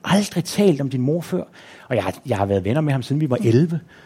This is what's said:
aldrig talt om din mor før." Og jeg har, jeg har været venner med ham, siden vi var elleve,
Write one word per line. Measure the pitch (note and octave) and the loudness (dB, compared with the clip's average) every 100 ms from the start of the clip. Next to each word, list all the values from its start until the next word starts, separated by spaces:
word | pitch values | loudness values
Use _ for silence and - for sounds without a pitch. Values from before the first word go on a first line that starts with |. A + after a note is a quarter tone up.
aldrig | - F#3+ G3+ F3 | 0 0 0 -4
talt | E3 - G3+ C#3+ | -4 2 2 2
om | C3+ | 0
din | B2+ | -2
mor | B2+ E3+ | 0 -2
før." | - F#3 - - - - - | -2 -6 -6 -16 -20 -20 -4
Og | A#2+ | -2
jeg | |
har, | F#2 - - | -2 -6 -4
jeg | G#2 | -2
har | G2 | 0
været | G2 | 0
venner | F#2 C#3 | 0 0
med | D3+ | 0
ham, | C3+ | -2
siden | - C#3+ | -2 -2
vi | D3+ | 0
var | B2 | 0
elleve, | D3+ A#2 E3 E3 - - | 4 4 2 -2 -8 -20